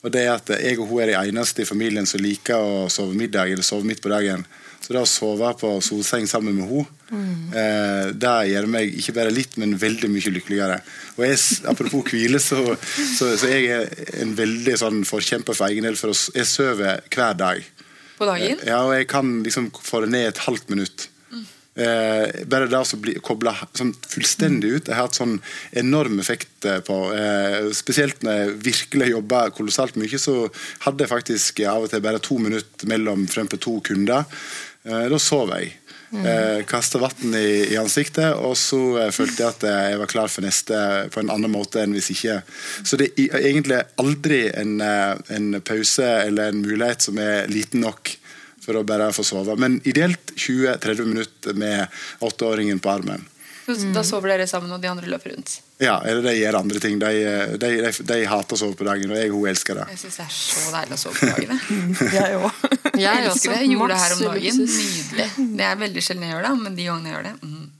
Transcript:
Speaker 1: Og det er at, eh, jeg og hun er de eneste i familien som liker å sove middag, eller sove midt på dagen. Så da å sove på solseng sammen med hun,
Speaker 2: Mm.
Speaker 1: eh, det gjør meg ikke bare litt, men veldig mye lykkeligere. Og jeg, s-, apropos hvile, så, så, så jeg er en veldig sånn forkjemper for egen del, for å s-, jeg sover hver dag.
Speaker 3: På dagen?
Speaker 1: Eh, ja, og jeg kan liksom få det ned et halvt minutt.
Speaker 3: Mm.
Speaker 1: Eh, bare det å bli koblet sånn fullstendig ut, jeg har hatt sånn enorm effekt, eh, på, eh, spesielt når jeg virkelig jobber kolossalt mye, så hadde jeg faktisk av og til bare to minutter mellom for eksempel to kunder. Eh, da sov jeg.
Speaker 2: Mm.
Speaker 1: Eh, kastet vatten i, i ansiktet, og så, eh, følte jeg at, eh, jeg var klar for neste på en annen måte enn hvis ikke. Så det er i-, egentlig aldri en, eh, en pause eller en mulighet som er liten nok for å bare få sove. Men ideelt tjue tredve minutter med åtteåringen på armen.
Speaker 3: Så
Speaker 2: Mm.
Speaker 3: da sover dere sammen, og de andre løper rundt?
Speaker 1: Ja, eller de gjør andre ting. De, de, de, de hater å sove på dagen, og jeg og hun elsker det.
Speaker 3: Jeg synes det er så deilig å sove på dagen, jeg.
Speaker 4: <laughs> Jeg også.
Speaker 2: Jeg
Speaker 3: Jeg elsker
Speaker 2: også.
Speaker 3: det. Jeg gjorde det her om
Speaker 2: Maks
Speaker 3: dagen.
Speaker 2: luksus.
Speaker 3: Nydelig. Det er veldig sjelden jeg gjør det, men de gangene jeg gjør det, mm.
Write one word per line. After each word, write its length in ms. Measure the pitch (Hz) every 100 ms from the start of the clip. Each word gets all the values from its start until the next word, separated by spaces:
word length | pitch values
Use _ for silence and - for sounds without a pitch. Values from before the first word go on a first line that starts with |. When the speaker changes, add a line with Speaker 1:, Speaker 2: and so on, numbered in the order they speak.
Speaker 1:
Og 100 | 120
det 140 | 127
er 80 | 123
at, 160 | 120 -
eh, 120 | 104
jeg 160 | 127 120
og 80 | 107
hun 140 | 120
er 80 | 113
de 60 | 98
eneste 420 | 98 107 117 -
i 60 | 107
familien 380 | 104 113 104 98
som 140 | 101
liker 360 | 101 101 - 117
å 280 | 107 98 92
sove 260 | 87 98
middag, 380 | 95 113 101 92
eller 100 | 92
sove 220 | 92 104 104
midt 140 | 107
på 80 | 101
dagen. 360 | 104 101 95 92 - - -
Så 140 | - 127
da 80 |
å 20 | 117
sove 460 | - 107 104 117
på 220 | 117 113 101
solseng 460 | 92 104 101 123 107
sammen 300 | 113 107 98
med 80 | 95
hun, 160 | 135 143 - -
Speaker 2:
Mm. 420 | 214 196 175 165
Speaker 1:
eh, 540 | 113 110 104 104 98 95
det 200 | 104 123 117 101
gjør 180 | 98 104
meg 280 | 113 107 90
ikke 160 | -
bare 160 | 117 113
litt, 280 | 113 131 -
men 180 | 107 101
veldig 320 | 110 113 113
mye 240 | 101 101
lykkeligere. 460 | 92 - 101 98 92 - - - -
Og 40 | 123
jeg, 100 | 135
s-, 240 | - - -
apropos 360 | - - 143 123
hvile, 320 | 117 117 139
så, 160 | 135 131 123 113
så, 480 | - - 285 254 123 110
så 100 | 127
jeg 200 | 135 123
er 540 | 120 113 - - -
en 100 | 113
veldig 400 | 107 110 113 120 117
sånn 240 | 113 107
forkjemper 500 | 98 107 95 120 117
for 140 | 110 101
egen 160 | 104
del, 100 | 110
for 140 | 107 110
å 80 | 101
s-, 140 | -
jeg 160 | - 117
sover 540 | - 135 113 98 98 -
hver 240 | - 120 92
dag. 240 | 92 90 - _ - - -
Speaker 3:
På 120 | - 208
dagen? 300 | 175 180 311
Speaker 1:
Eh, 80 | -
ja, 140 | 120
og 120 | 127 131
jeg 100 | 131
kan 200 | 139 135 117
liksom 260 | 110 127 117
få 300 | - - 117
det 60 | 110
ned 200 | 123 117
et 100 | 104 -
halvt 260 | 117 -
minutt. 320 | 101 95 - - _ _
Speaker 3:
Mm. 160 | 233 214 - _ -
Speaker 1:
Eh, 680 | 117 113 110 110 110 - 92
bare 180 | 131 131
det 140 | 131
å 180 | 127 110
bli 160 | 110 -
koblet 560 | - 110 117 107 - -
sånn 160 | 123 104 -
fullstendig 640 | - - - 165 135 104
ut, 160 | 135 -
jeg 80 | 117
har 80 |
hatt 160 | 123 -
sånn 160 | 120 107 - - - 120
enorm 420 | 127 147 135 101
effekt, 460 | 92 120 - _
eh, 160 | 101 95
på, 160 | 90 95 92
eh, 560 | 104 107 101 101 101 107
spesielt 520 | 107 - 135 143 135
når 160 | 117 104
jeg 180 | 101 107 113
virkelig 400 | 113 - 139 127
jobber 400 | 113 104 123 113
kolossalt 480 | - 107 - 131 -
mye, 160 | 107 139
så 300 | - 131 113 - - -
hadde 240 | - 139
jeg 80 | 139
faktisk 480 | 120 117 113 - - 104
av 160 | 107
og 80 | 110
til 80 | 110
bare 240 | 107 110
to 160 | - 135
minutter 480 | 110 110 107 _ 101
mellom 400 | 110 107 98 95
for 140 | -
eksempel 180 | 104 98
to 180 | - 113
kunder. 400 | - 98 101 127 147 - - - - -
Eh, 260 | 113 113 120
da 100 | 151
sov 340 | - 147 110
jeg. 220 | 90 90 - - - -
Speaker 2:
Mm. 120 | 220 185
Speaker 1:
Eh, 360 | 113 110 107 104
kastet 340 | 120 117 131
vatten 320 | 131 - 120
i, 380 | 113 104 104 101
i 40 | 107
ansiktet, 560 | 110 - 147 - 160 151
og 160 | 127 127
så, 220 | - 135 127 120
eh, 140 | 110
følte 240 | 98 - 120
jeg 80 | 117
at, 140 | 113
eh, 260 | 107 101 98
jeg 80 | 104
var 80 | 104
klar 180 | 113 110
for 160 | -
neste 640 | 98 - - 110 101 98 98
på 140 | -
en 80 | 107
annen 160 | 107 107
måte 300 | 104 101 113
enn 140 | 104
hvis 160 | 101 92
ikke. 300 | 95 113 104 - - - -
Så 140 | - 135
det 120 | 139
er 80 | -
i-, 80 | 135 135 139
egentlig 320 | 143 135 127 120 -
aldri 460 | 131 147 156 143 110
en, 220 | - 107 104
eh, 320 | 104 104 101 98 -
en 260 | 107 104 101
pause 420 | 90 110 107 - 127 113 104
eller 240 | 104 107
en 80 | 104
mulighet 400 | 101 107 117 117
som 160 | - 104
er 300 | 104 104 98
liten 320 | 104 107 123
nok 320 | 113 104 - - - - - -
for 140 | -
å 100 | 110
bare 240 | 104 107 107
få 100 | 101
sove. 320 | 104 98 95 107
Men 240 | 127 127 -
ideelt 460 | 131 175 175 - -
tjue 400 | - 127 131 123
tredve 280 | 107 110 113
minutter 480 | 110 110 _ -
med 340 | 101 104 104 92 - - -
åtteåringen 600 | 117 - 117 110 104 98
på 100 | 98
armen. 320 | 98 95 98 - - - -
Speaker 3:
Så 140 | - 240
Speaker 2:
Mm. 140 | 196
Speaker 3:
da 80 | 185
sover 240 | 175 208 190
dere 180 | 190 185
sammen, 240 | 185 175
og 80 | 180
de 60 | 180
andre 160 | 180 175
løper 240 | - - -
rundt? 240 | 139 - - _
Speaker 1:
Ja, 220 | 131 101
eller 180 | - 113
de 100 | 120
gjør 220 | 113 107 107
andre 220 | 98 104
ting. 180 | 110 104
De, 80 | 107 107 104 101 104 110
de, 100 | 120 120
de, 140 | 117 110
de 120 | - 117 104
hater 300 | 104 98 110
å 20 |
sove 160 | 104
på 100 | 95
dagen, 240 | 101 101 98
og 60 | 107
jeg 140 | 110
og 80 | 104
hun 100 | 101
elsker 260 | 92 - 101
det. 60 | 101
Speaker 3:
Jeg 80 | 185
synes 180 | 185 -
det 80 | 160
er 80 |
så 380 | 147 - 160 156
deilig 220 | 160 156 -
å 20 |
sove 160 | -
på 140 | - 127
dagen, 220 | - -
jeg. 600 | 262 - 208 180 185 -
Speaker 4:
<laughs> 60 | 190
Jeg 220 | 196 185
også. 280 | 185 - 262 262
Speaker 2:
Jeg 200 | 294 240
Speaker 3:
Jeg 200 | 196 226
elsker 80 | 233
Speaker 2:
også. 220 | 180 -
Speaker 3:
det. 80 | 214
Jeg 80 | 269
gjorde 180 | 254 233
det 120 | 185
her 100 | 175
om 60 | 180
Speaker 2:
Maks 80 | 180
Speaker 3:
dagen. 320 | 196 185 247
Speaker 2:
luksus. 200 | 254 220
Speaker 3:
Nydelig. 760 | 208 175 143 220 220 202 254 208
Det 80 |
er 120 | 196 190
veldig 260 | 208 175
sjelden 200 | - 180 170
jeg 60 |
gjør 80 | 165
det, 100 | 208 269
men 120 | 214 185
de 100 | 175
gangene 160 | 170 165
jeg 60 |
gjør 80 | 156
det, 120 | 190 233
mm. 260 | 156 151 147 -